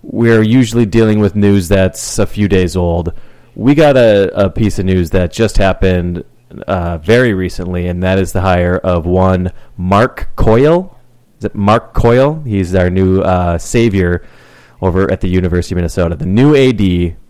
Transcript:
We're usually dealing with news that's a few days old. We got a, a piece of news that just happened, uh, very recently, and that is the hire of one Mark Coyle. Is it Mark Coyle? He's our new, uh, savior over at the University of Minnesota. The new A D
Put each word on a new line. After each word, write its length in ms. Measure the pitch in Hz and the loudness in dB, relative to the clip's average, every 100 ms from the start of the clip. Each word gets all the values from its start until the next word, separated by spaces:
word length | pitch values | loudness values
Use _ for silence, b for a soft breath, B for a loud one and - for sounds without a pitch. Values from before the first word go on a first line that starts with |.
We're 400 | - 104 117 113 | -10 -2 2 2
usually 420 | 110 127 117 113 | 4 2 2 0
dealing 340 | 110 113 110 107 | 0 2 2 2
with 160 | 104 | 0
news 340 | 104 101 101 85 | 2 2 2 2
that's 500 | 98 92 - - - | 0 0 -2 -10 -4
a 80 | 104 | -4
few 220 | - 101 | -2 0
days 280 | 92 92 87 | 2 0 -2
old. 380 | 87 85 175 b b b b - | -2 -2 -4 b b b b -4
We 180 | 123 | 0
got 220 | 147 151 131 | 4 4 4
a, 340 | 117 101 98 | 4 4 2
a 160 | - 98 | 0 -2
piece 280 | - 107 90 | 0 -2 0
of 60 | |
news 260 | 92 92 85 | 0 0 0
that 220 | 95 87 | 0 -2
just 240 | - 110 - | -2 0 2
happened, 680 | 98 90 95 90 87 87 - _ _ - - | 0 0 0 0 -2 -6 -10 _ _ -18 -6
uh, 320 | 92 85 82 | -4 -4 -6
very 340 | 80 117 127 | 0 2 2
recently, 540 | 95 92 - 90 90 87 | 0 -4 -6 -6 -4 -4
and 160 | 90 | -2
that 160 | 92 95 | 0 0
is 140 | 92 | 0
the 100 | 92 | -2
hire 340 | 95 90 87 90 | 0 2 0 -2
of 300 | 92 87 85 | -2 -2 0
one 460 | 90 92 92 90 b b - | 0 2 0 -2 b b -8
Mark 500 | 90 101 127 - - - | -2 0 0 -2 -8 0
Coyle. 580 | - 113 147 175 190 - _ _ _ _ | 2 4 4 2 -2 -16 _ _ _ _
Is 80 | 104 | -10
it 80 | |
Mark 400 | - 101 113 - | -4 0 0 0
Coyle? 480 | - 117 123 135 156 | 0 2 4 2 -2
He's 300 | 139 101 87 | -4 -4 0
our 160 | 92 90 | 0 0
new, 320 | 92 92 95 | 2 2 2
uh, 340 | 90 92 87 85 | 0 0 -2 -4
savior 680 | - 120 117 98 87 87 b b b b b b | -2 0 0 2 0 -2 b b b b b b
over 280 | 92 90 98 | -2 0 -2
at 120 | 92 | -2
the 60 | 98 | -2
University 460 | 90 92 87 85 | -2 0 -2 -4
of 20 | 90 | -4
Minnesota. 400 | 85 - 85 80 | -4 -2 -4 -4
The 100 | 82 | -2
new 280 | 101 139 | 2 4
A 180 | 147 131 | 4 2
D 440 | 110 95 90 87 - | 2 0 0 -2 -6